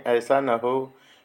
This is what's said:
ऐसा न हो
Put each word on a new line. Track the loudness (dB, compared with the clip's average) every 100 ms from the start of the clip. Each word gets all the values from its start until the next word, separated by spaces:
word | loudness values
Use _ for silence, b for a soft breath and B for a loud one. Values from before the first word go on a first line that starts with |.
| 0
ऐसा | 0 2 0
न | 2
हो | 0 0 -2 -4 b b b